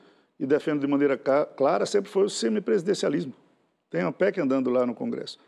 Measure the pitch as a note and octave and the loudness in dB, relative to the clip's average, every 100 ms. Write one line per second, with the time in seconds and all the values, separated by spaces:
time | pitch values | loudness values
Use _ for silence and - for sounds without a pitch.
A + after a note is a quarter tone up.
0 | - _ _ _ C3+ C#3+ - D3+ C#3 C#3+ | -20 _ _ _ 0 0 2 -2 0 2
1 | C#3+ C3+ - C3+ - - C3+ G3 F#3+ G3+ | 2 0 2 0 0 0 2 2 0 0
2 | G3 G3 G3+ - A3+ G#3+ F#3+ G#3+ E3+ F#3 | 0 0 0 0 -2 -2 0 0 0 -2
3 | F3 D#3+ D3 - _ _ _ _ _ E3 | 0 -2 -4 -10 _ _ _ _ _ -4
4 | F3 - F#3+ F#3 C#3+ C3+ B2+ B2 B2 A2 | -4 0 0 0 0 0 2 2 0 -2
5 | A#2+ B2 - - | -6 -6 -10 -16